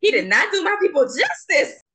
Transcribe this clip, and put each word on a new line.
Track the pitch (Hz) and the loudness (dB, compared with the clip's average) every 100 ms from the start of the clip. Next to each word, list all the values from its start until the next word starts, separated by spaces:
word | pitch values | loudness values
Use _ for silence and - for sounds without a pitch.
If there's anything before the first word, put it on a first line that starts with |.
he | 403 | 2
did | 254 190 | 0 0
not | 208 359 | 0 0
do | 403 | -2
my | 359 415 | -2 0
people | 381 294 254 | 0 2 0
justice. | 240 - 719 - 285 262 - _ | 0 -2 -4 -2 0 0 -4 _